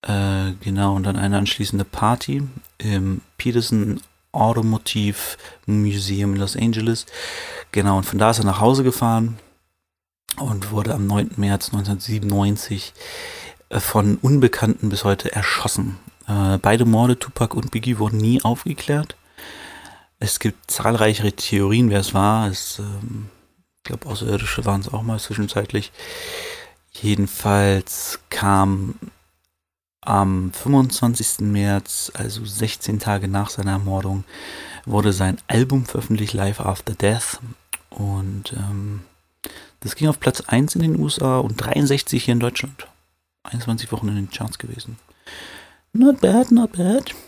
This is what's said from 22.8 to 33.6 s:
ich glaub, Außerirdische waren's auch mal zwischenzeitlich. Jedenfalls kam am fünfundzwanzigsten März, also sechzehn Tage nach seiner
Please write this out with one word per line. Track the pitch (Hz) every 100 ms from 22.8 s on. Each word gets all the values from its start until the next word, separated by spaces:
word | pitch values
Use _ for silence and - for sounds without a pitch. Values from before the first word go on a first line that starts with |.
| 104 101 110 110 107 _ _ _ _ _
ich |
glaub, | - 120 147
Außerirdische | 104 110 101 - -
waren's | 101 98 98
auch | 107
mal | 113 110
zwischenzeitlich. | - 107 101 - 104 110 - - - - - - - - - _ _
Jedenfalls | - 104 101 101 - 104 101 101 98 - - - - _
kam | - 98 98 98 95 95 - - _ _ _ _ _ _ _ _ _
am | - 101 98 92 92
fünfundzwanzigsten | - 131 139 131 - 120 120 107 - 104
März, | 101 101 98 - - - -
also | 107 107 107
sechzehn | 101 110 - - 107
Tage | 110 101 98
nach | 98 101
seiner | -